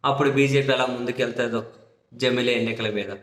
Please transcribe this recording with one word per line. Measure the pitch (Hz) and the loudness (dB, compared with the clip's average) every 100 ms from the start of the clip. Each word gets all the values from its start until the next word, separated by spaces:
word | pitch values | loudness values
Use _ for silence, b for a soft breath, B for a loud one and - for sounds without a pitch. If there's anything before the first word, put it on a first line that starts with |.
| 135 | 0
అప్పుడు | 139 143 | 2 2
బీజేపీ | 135 139 139 135 | 4 4 4 2
ఎలా | 127 127 | 0 0
ముందుకెళ్తాదో | 123 120 123 117 117 120 113 104 - - _ _ | -2 -4 -2 -2 0 -2 -2 -6 -16 -20 _ _
జమిలీ | 120 127 123 123 | -2 0 2 2
ఎన్నికల | 120 113 110 110 | 0 -2 -2 -4
మీద | 104 98 95 | -4 -6 -10